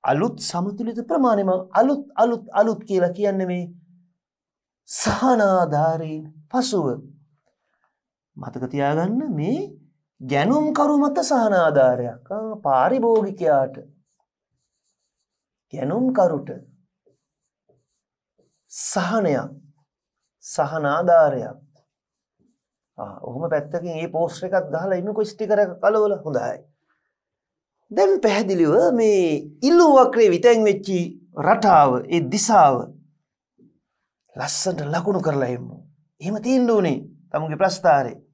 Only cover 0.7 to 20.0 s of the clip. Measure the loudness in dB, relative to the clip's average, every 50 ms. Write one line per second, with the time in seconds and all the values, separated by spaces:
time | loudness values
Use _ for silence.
0.7 | -6 -8 -8 -8 -8 -8 -6 -4 -2 0 2 2 2 2 0 0 -2 -2 -4 -2
1.7 | 0 2 2 2 2 -2 -6 -10 -2 0 0 0 0 -4 -8 -6 0 0 2 2
2.7 | 0 -6 -6 -4 -2 0 0 0 -2 -2 -4 -2 -2 -2 -4 -4 -6 -8 -8 -10
3.7 | -16 -20 _ _ _ _ _ _ _ _ _ _ _ _ _ _ _ _ _ _
4.7 | _ _ _ -10 -6 -4 -4 -4 -2 -2 0 2 2 4 4 2 4 2 2 0
5.7 | 0 0 0 0 0 -2 -6 -8 -10 -10 -12 -14 -20 -20 -20 _ -4 -4 -2 0
6.7 | -2 -2 -2 -2 -4 -6 -10 -20 -20 _ _ _ _ _ _ _ _ _ _ _
7.7 | _ _ _ _ _ _ _ _ _ _ _ _ _ -16 -16 -14 -10 -10 -10 -6
8.7 | -4 -2 -2 0 0 0 -2 -2 -2 -4 -4 -4 -4 -4 -2 -2 -4 -4 -6 -10
9.7 | -14 -20 _ _ _ _ _ _ _ _ -8 -4 -2 0 0 2 0 0 0 -2
10.7 | 0 0 0 0 2 0 0 0 -2 -2 -2 0 0 0 2 2 2 2 2 2
11.7 | 4 4 4 4 2 0 -4 -8 -10 -12 _ -10 -10 -8 -8 -8 -10 -6 -2 0
12.7 | 2 2 2 2 2 2 2 2 2 2 0 -2 -6 -4 0 2 2 2 0 -2
13.7 | -6 -16 -20 -20 _ _ _ _ _ _ _ _ _ _ _ _ _ _ _ _
14.7 | _ _ _ _ _ _ _ _ _ _ _ _ _ _ _ _ _ _ _ _
15.7 | -12 -8 -6 -4 -4 -2 -2 -2 2 2 2 0 0 -4 -8 -10 -16 -16 -18 _
16.7 | _ _ _ _ _ _ _ _ _ _ _ _ _ _ _ _ _ _ _ _
17.7 | _ _ _ _ _ _ _ _ _ _ _ _ _ _ _ _ _ _ _ _
18.7 | -12 -8 -6 -4 -4 -2 -2 -2 -2 -2 0 0 -2 -2 -4 -8 -14 -20 _ _
19.7 | _ _ _ _ _ _